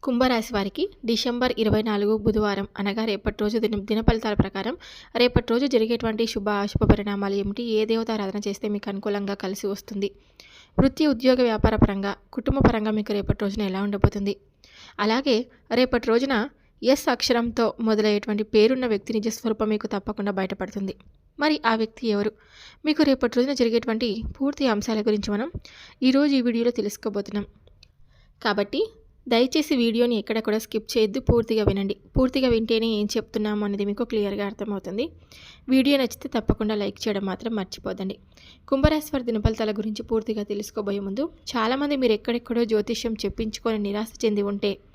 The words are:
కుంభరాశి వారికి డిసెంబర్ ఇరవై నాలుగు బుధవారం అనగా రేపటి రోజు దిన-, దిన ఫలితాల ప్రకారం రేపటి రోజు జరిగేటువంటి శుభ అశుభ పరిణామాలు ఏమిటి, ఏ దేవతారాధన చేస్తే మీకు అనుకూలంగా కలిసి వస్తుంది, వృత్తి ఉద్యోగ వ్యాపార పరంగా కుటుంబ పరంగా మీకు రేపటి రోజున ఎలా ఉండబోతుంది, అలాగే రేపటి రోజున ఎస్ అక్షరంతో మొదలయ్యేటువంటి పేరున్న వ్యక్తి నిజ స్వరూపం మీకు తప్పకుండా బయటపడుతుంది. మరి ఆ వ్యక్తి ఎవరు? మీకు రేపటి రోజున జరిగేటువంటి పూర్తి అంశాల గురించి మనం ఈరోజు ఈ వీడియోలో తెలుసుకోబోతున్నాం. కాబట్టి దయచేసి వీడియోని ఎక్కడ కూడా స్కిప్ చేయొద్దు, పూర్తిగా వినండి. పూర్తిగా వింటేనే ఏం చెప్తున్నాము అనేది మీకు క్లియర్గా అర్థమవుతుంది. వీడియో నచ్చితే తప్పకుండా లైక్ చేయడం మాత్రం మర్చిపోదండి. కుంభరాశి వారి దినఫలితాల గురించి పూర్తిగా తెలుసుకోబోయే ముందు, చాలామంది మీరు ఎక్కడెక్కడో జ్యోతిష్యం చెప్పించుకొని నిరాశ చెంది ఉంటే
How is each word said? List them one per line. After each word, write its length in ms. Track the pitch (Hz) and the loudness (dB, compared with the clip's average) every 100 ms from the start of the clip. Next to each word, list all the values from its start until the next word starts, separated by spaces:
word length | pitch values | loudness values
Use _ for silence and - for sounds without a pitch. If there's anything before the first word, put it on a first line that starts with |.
| - | -2
కుంభరాశి 460 | 240 254 240 220 | 0 2 2 0
వారికి 360 | 220 196 - 392 - 233 | -4 -4 -4 -6 -4 -2
డిసెంబర్ 480 | 226 254 240 247 247 | -2 0 0 0 2
ఇరవై 240 | 220 214 | 2 2
నాలుగు 360 | 220 208 208 220 | 0 0 0 2
బుధవారం 500 | 208 214 208 196 196 - | 2 2 0 -2 -6 -6
అనగా 280 | 202 214 226 | -4 -2 -2
రేపటి 300 | 196 - 202 | -2 -4 -2
రోజు 160 | 208 226 | -2 0
దిన-, 220 | 220 208 | -2 -2
దిన 220 | 196 220 | -2 0
ఫలితాల 320 | 226 226 220 | 2 2 -2
ప్రకారం 440 | 208 190 196 202 339 - - - 240 | 0 0 0 -6 -6 -12 -20 -10 2
రేపటి 380 | 247 247 240 | 4 4 2
రోజు 120 | 233 277 | 0 2
జరిగేటువంటి 640 | 247 220 233 233 220 226 | 2 0 -2 -2 -2 -2
శుభ 220 | 226 202 | -2 -2
అశుభ 420 | 208 202 - - | -2 -2 0 2
పరిణామాలు 420 | 220 208 202 202 | 2 2 -4 -2
ఏమిటి, 300 | 196 196 208 | -2 -4 -6
ఏ 220 | 240 214 220 | -2 -2 0
దేవతారాధన 560 | 226 226 220 196 202 208 | -2 -2 -4 -4 -6 -6
చేస్తే 220 | 196 220 | -6 -4
మీకు 200 | 208 208 | -6 -6
అనుకూలంగా 440 | 196 208 202 202 | -6 -4 -4 -4
కలిసి 340 | 196 190 196 202 | -6 -6 -6 -6
వస్తుంది, 440 | 196 - 202 202 - _ _ - - - - | -6 -8 -6 -6 -8 _ _ -20 -20 -10 0
వృత్తి 280 | 269 262 302 | 0 4 0
ఉద్యోగ 340 | 240 254 254 | 2 2 4
వ్యాపార 340 | 247 220 226 214 | 2 2 2 4
పరంగా 400 | 226 196 196 - _ | 2 2 -4 -6 _
కుటుంబ 260 | - 233 269 | -8 -2 2
పరంగా 320 | 247 233 214 | 2 2 -2
మీకు 220 | 214 208 | -2 -2
రేపటి 240 | 208 190 208 | -4 -2 -4
రోజున 200 | 208 208 | -4 -4
ఎలా 200 | 202 190 | -4 -2
ఉండబోతుంది, 540 | 202 202 202 208 196 - _ _ - - - - | -4 2 0 2 -4 -4 _ _ -20 -20 -20 -4
అలాగే 460 | 214 226 277 226 254 _ _ | 0 0 2 0 0 _ _
రేపటి 340 | 233 254 247 233 | 0 2 0 2
రోజున 420 | 226 269 247 233 _ _ _ | 2 2 0 -2 _ _ _
ఎస్ 260 | 233 277 - | 2 2 2
అక్షరంతో 640 | 247 - 240 233 226 226 - | -2 2 0 0 0 0 0
మొదలయ్యేటువంటి 640 | 220 214 214 208 208 208 | 0 2 2 2 0 -4
పేరున్న 440 | 214 220 214 262 247 | 2 6 6 4 0
వ్యక్తి 260 | 208 - | -2 -2
నిజ 140 | 226 220 | -4 -2
స్వరూపం 420 | 214 233 214 220 | -4 -4 -2 0
మీకు 180 | 214 208 | -2 -2
తప్పకుండా 440 | 202 - 214 202 | -6 -6 -4 -4
బయటపడుతుంది. 640 | 196 190 190 190 202 196 - - _ _ - | -2 -4 -4 -6 -6 -8 -8 -18 _ _ -2
మరి 220 | 294 294 226 | 0 2 2
ఆ 100 | 220 | 0
వ్యక్తి 320 | 220 - 233 | -2 -4 -2
ఎవరు? 240 | 208 208 - _ - - - 302 | 0 -2 -6 _ -20 -20 -6 -2
మీకు 180 | 302 | 2
రేపటి 340 | 294 262 240 240 | 4 4 2 2
రోజున 160 | 262 | 0
జరిగేటువంటి 680 | 269 233 233 240 226 240 208 226 - | 2 2 4 2 2 0 -2 -6 -2
పూర్తి 260 | 269 285 269 | -2 0 0
అంశాల 340 | 208 208 220 | 0 0 0
గురించి 300 | 214 208 202 | 2 0 0
మనం 200 | 202 277 - - - - - | -2 -2 -8 -14 -20 -20 0
ఈరోజు 320 | 262 269 294 277 | 4 6 4 4
ఈ 60 | |
వీడియోలో 300 | 240 233 233 | 2 2 0
తెలుసుకోబోతున్నాం. 760 | 240 208 - 226 202 196 208 196 - - _ - _ - _ _ _ | 0 -4 -4 -6 -6 -4 -6 -6 -14 -20 _ -20 _ -20 _ _ _
కాబట్టి 460 | 233 208 202 277 440 - _ _ - | -2 0 0 -2 -4 -6 _ _ 0
దయచేసి 480 | 233 254 311 302 277 | 2 4 2 0 2
వీడియోని 400 | 233 226 240 226 | 2 4 2 2
ఎక్కడ 240 | - 226 | -2 -4
కూడా 180 | 220 214 | 0 -2
స్కిప్ 400 | 220 220 214 240 | -2 -8 -2 0
చేయొద్దు, 220 | 220 226 | 2 2
పూర్తిగా 440 | - 240 226 220 | 2 2 2 2
వినండి. 320 | 202 196 196 - - - | 2 2 -2 -4 -4 2
పూర్తిగా 320 | 262 262 254 | 2 4 2
వింటేనే 380 | 233 226 226 226 | 2 2 0 2
ఏం 200 | 214 208 233 | 0 0 -2
చెప్తున్నాము 480 | 220 220 214 208 208 | -4 -4 -2 0 -2
అనేది 200 | 202 202 | -2 -4
మీకు 180 | 202 | -2
క్లియర్గా 420 | 233 220 202 202 202 | -2 0 -2 -2 -4
అర్థమవుతుంది. 640 | 208 208 196 185 196 311 - _ - - - - | -6 -6 -6 -6 -6 -6 -8 _ -20 -20 -20 0
వీడియో 280 | 262 262 285 | 4 4 2
నచ్చితే 300 | 254 - 269 | 0 -4 -6
తప్పకుండా 480 | 240 214 - 214 214 | -6 0 0 0 -2
లైక్ 320 | 202 196 226 | -4 -4 -4
చేయడం 180 | 202 196 | -2 -2
మాత్రం 300 | 180 233 220 | -4 -4 -4
మర్చిపోదండి. 600 | 185 - - 185 190 - - - - - - | -6 -8 -8 -6 -8 -10 -16 -20 -20 -20 -2
కుంభరాశి 420 | 269 277 311 - | 2 2 2 -2
వారి 100 | 277 | -4
దినఫలితాల 480 | 240 220 208 226 220 | -2 -2 -2 -2 -2
గురించి 320 | 214 214 208 | -2 -6 -8
పూర్తిగా 400 | - 226 220 220 | -4 -4 -2 -2
తెలుసుకోబోయే 560 | 208 208 208 - 202 202 | -2 -6 -6 -6 -4 -4
ముందు, 300 | 196 202 320 - - | -4 -4 -4 -6 -6
చాలామంది 440 | 240 220 262 285 285 | -2 0 0 0 2
మీరు 180 | 254 | 2
ఎక్కడెక్కడో 520 | 214 233 240 240 233 233 | 2 0 -4 -2 0 2
జ్యోతిష్యం 480 | 220 208 226 233 | 2 2 -2 -4
చెప్పించుకొని 640 | 220 196 - 226 - 233 220 | -4 -4 -4 -6 -4 -2 -2
నిరాశ 300 | 202 202 220 - 220 | -2 -4 -6 -2 0
చెంది 160 | 208 | 2
ఉంటే 360 | 202 202 208 196 _ | 0 -2 -2 -4 _